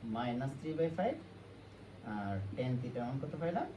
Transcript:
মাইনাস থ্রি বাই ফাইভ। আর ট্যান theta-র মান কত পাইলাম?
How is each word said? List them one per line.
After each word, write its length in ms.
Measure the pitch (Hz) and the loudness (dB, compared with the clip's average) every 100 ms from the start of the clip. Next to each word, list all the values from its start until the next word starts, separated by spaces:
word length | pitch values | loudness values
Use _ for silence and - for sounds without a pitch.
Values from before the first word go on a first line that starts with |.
মাইনাস 460 | 117 110 123 120 135 - | 0 0 2 2 0 -2
থ্রি 120 | 156 | -2
বাই 160 | 160 165 160 | 4 4 6
ফাইভ। 180 | 202 311 - - - - - - - - - | 2 2 -6 -14 -16 -16 -16 -14 -14 -12 -6
আর 340 | 104 101 98 98 - | -2 0 0 0 0
ট্যান 220 | 127 123 | 2 2
theta-র 220 | 123 120 120 | 2 0 0
মান 140 | 135 | 0
কত 140 | 143 143 | -2 0
পাইলাম? 260 | 165 180 359 | 2 2 0